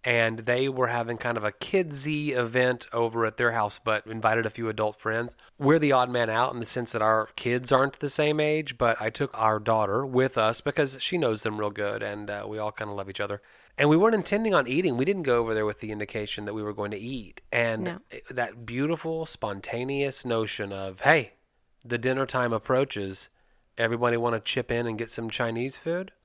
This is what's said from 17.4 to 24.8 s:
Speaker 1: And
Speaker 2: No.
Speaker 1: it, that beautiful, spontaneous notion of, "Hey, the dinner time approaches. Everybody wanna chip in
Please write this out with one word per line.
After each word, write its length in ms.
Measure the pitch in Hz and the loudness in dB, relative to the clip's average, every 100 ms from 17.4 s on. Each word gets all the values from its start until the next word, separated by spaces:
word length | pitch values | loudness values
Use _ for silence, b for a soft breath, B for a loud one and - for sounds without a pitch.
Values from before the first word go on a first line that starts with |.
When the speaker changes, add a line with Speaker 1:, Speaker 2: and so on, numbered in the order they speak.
| - | -4
Speaker 1:
And 320 | 120 117 113 | 0 2 0
Speaker 2:
No. 160 | 175 175 _ | -4 -6 _
Speaker 1:
it, 140 | - - | -18 -10
that 360 | 127 120 110 113 | -4 -4 -6 -8
beautiful, 600 | 120 147 165 160 160 160 | -2 -2 -2 -4 -6 -8
spontaneous 1000 | - 107 98 - 117 127 139 139 131 123 | -6 -6 -6 -6 -6 -4 -2 -2 -4 -2
notion 460 | 113 110 - 101 | 0 0 -4 -6
of, 280 | 98 98 95 | -6 -8 0
"Hey, 320 | 135 156 117 _ _ _ _ _ 117 | 4 4 2 _ _ _ _ _ -6
the 140 | 120 | -2
dinner 260 | 120 131 135 | 0 -2 -2
time 280 | 131 123 | 0 0
approaches. 760 | 113 - 127 135 104 98 98 - _ _ _ _ - | -2 2 2 2 -2 -6 -8 -14 _ _ _ _ -2
Everybody 400 | 113 117 120 117 | 0 2 2 2
wanna 220 | 117 113 | 0 -2
chip 320 | - - 120 | -2 -4 -2
in 160 | 117 | -2